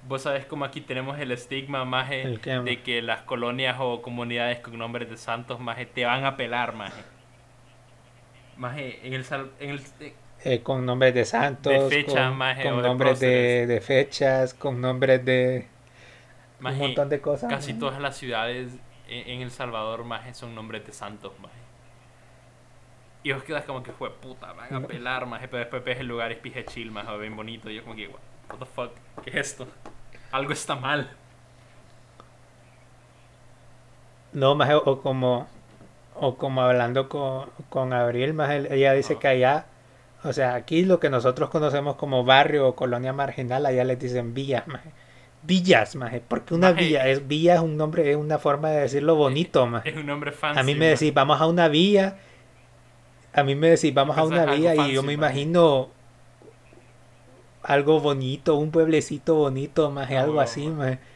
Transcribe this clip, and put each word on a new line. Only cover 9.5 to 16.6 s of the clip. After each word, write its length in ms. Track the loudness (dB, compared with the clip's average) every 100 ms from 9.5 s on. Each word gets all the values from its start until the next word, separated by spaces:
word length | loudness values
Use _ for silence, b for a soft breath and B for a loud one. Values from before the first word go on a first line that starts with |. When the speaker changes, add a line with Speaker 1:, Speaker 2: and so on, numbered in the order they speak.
| -14
Speaker 1:
en 120 | -12
el, 100 | -12 -14 -20
eh, 140 | -20 -20 -20 -8
Speaker 2:
Eh, 220 | -2 -2
con 220 | -2 -2 -2
nombres 280 | 4 4
de 100 | 4
santos, 440 | 0 0 -2 -2 2
Speaker 1:
de 120 | 2
fechas, 540 | 4 2 2 2 2 0
Speaker 2:
con, 0 |
Speaker 1:
maje, 340 | -2 -2 -2
Speaker 2:
con 0 |
Speaker 1:
o 100 | 0
de 80 | 0
Speaker 2:
nombres 280 | 2 2 4
de, 80 | 4
Speaker 1:
próceres. 360 | 4 4 2 2
Speaker 2:
de 140 | -2
fechas, 760 | 2 2 2 2 2 4 0
con 260 | -2 -6 -2
nombres 440 | -2 0 4 4
de 440 | 4 2 2 0 -6 _ -20 b b b b b b _